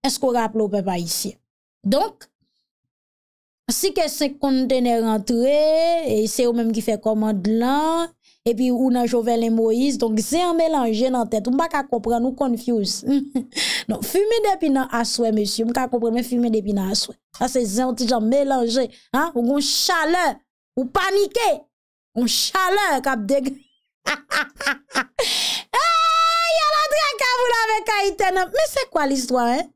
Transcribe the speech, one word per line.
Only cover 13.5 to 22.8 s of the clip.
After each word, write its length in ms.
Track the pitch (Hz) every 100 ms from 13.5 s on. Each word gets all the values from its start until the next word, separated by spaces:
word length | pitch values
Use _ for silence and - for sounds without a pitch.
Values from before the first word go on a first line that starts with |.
| 302 - - -
Non, 140 | 220
fumer 400 | 208 359 415 466 427
depuis 160 | 381 320
nan 200 | 269 262
aswè, 420 | 233 233 - 226
monsieur, 320 | 214 208 -
on 80 | 226
pas 160 | 240 254
comprendre, 280 | 247 226 226
mais 60 |
fumer 280 | 240 247 240
depuis 240 | 220 196
nan 160 | 202 190
aswè. 240 | 214 - - _ -
Ça 100 | 262
c'est 320 | 262 226 202
un 140 | 254
petit 120 | 233 240
genre 140 | 240
mélangé, 680 | 220 269 277 262 233 240 247 - _
hein, 180 | 247 330
ou 80 | 269
gon 180 | 233 285
chaleur, 720 | 285 - - 349 311 349 330 220 _ _ _ -
ou 80 |
paniqué, 800 | 254 392 381 392 392 453 440 302 - _ _ _ _
on 120 | - 240
chaleur, 760 | - - 381 370 392